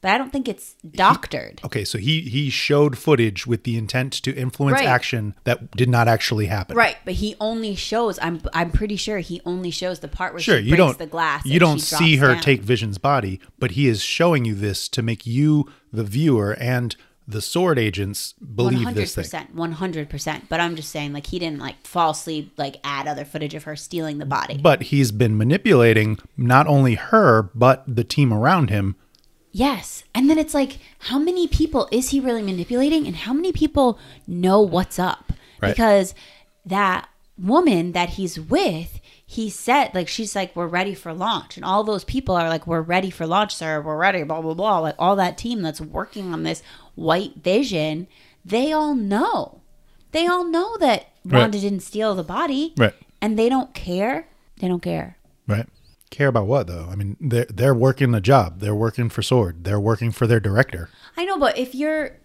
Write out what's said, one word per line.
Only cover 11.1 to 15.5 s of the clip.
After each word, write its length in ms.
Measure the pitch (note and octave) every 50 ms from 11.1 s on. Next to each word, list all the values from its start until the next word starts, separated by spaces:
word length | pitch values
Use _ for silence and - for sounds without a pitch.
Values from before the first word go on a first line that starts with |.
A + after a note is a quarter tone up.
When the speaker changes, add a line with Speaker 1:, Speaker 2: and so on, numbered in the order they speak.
| - E3 E3 D#3 C#3+ D3 -
Speaker 2:
you 60 | C#3 C#3
Speaker 1:
and 80 | E3
Speaker 2:
don't 180 | E3+ E3 D3+ C#3+
Speaker 1:
she 80 | -
Speaker 2:
see 300 | - D#3+ D3+ E3 E3 D#3
Speaker 1:
drops 120 | C3+ C#3 C#3
Speaker 2:
her 60 | B2
Speaker 1:
down. 80 | A2+ -
Speaker 2:
take 180 | - C3 A2+
Vision's 380 | G2 G2+ B2+ A2+ G#2 G#2+ G2 F#2
body, 420 | - C3+ C#3+ C3+ G#2+ G2 F#2 F2+ - _ _ _
but 120 | - C3
he 180 | F2+ A2 C#3+ C3
is 140 | A2+ G2+ -
showing 420 | - - - E3 F3 E3+ C#3+ A#2+
you 100 | A2+ G#2+
this 320 | G2+ G2+ G#2+ G2 - - -
to 100 | - -
make 240 | A#2 A2+ A#2 G#2+ -
you, 480 | A#2 A#2 B2+ D3 D3+